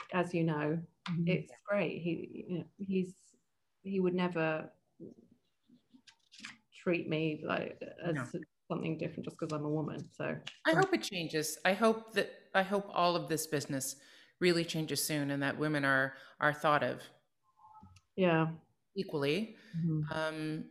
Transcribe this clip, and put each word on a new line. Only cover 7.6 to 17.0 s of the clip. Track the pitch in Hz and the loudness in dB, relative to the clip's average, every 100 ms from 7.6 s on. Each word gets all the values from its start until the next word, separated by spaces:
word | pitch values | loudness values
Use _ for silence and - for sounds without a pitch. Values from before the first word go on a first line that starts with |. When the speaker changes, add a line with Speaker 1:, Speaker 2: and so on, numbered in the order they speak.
| - - - - | -4 -8 -12 -6
Speaker 1:
as | 175 | -4
Speaker 3:
No. | 151 123 170 165 _ - | -2 -4 -8 -10 _ -8
Speaker 1:
something | 170 165 156 | -4 -4 -4
different | 160 - - | -4 -6 -10
just | - | -8
'cause | 156 | -6
I'm | 151 147 | -4 -2
a | |
woman. | 156 147 - - | -2 -2 -6 -10
So | - 147 156 - - - | -6 -4 -6 -8 -2 2
Speaker 3:
I | |
hope | 330 381 | 4 4
it | 339 | 2
changes. | - 185 156 156 151 - | -2 -4 -2 -2 -2 0
I | 180 | 0
hope | 196 226 220 - | 4 4 2 -2
that, | 196 - - - | -2 -4 -6 -2
I | 196 | 0
hope | 185 202 202 | 2 0 0
all | - 175 170 | 2 4 4
of | 151 | 0
this | 156 - | -2 0
business | 147 135 139 - - - - - - | -2 -2 -4 -4 -8 -16 -20 -20 0
really | 180 170 | 4 4
changes | 165 160 151 143 | 2 -2 -2 0
soon | - 151 139 | 0 0 0
and | 143 | 0
that | 139 - | 0 0
women | 151 151 | 0 2
are, | 139 135 135 - - - | 4 4 2 -2 -16 0
are | 147 | 0
thought | 147 160 147 | 4 4 4
of | 123 - | 2 -2